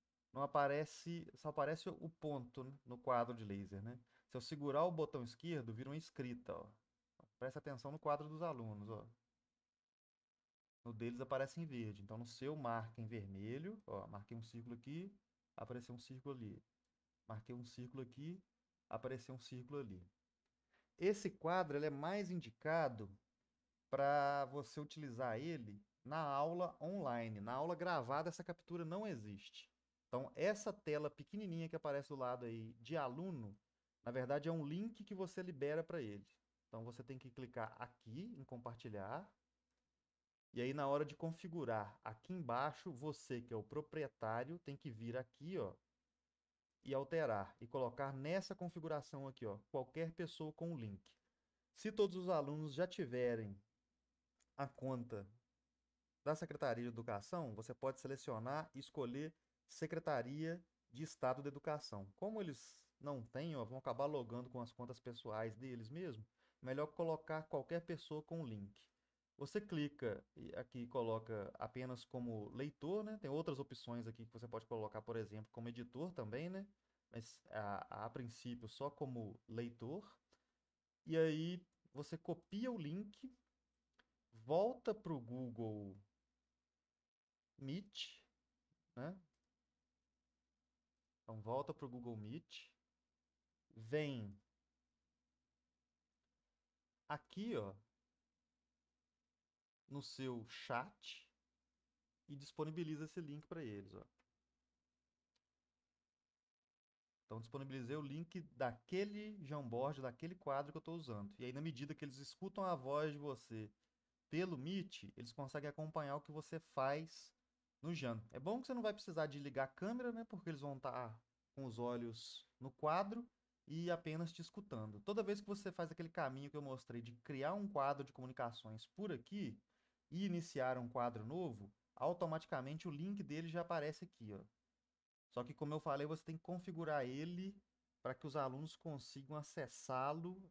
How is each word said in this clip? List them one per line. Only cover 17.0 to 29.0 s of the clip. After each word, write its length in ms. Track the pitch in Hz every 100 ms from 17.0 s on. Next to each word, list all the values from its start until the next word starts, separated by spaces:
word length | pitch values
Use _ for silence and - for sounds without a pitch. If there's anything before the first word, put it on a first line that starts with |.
| _ _ -
Marquei 260 | 110 -
um 100 | 123
círculo 380 | 120 - 123 135
aqui, 400 | 120 120 151 185 - _ _ _ _
apareceu 460 | 113 127 127 -
um 40 | 127
círculo 420 | - 127 123 147
ali. 220 | 117 92 90 _ _ _ _ _ _ _ _ -
Esse 320 | 180 208 180
quadro, 460 | - 160 185 165 143
ele 100 | 151
é 40 |
mais 400 | 139 156 202 185
indicado 800 | 175 113 - 156 165 143 113 101 98 _ _ _ _ _ _ _
pra 560 | 139 139 143 143 143 135
você 340 | 143 - -
utilizar 580 | 147 - 147 117 127 113
ele 420 | 156 160 107 101 - _
na 140 | 123 156
aula 580 | 151 139 151 175 175 -
online. 600 | 156 196 143 120 113 107
Na 120 | 104
aula 220 | 131 160
gravada, 540 | 165 180 160 120 139 170
essa 140 | 165
captura 420 | 175 - - 170
não 220 | 160 185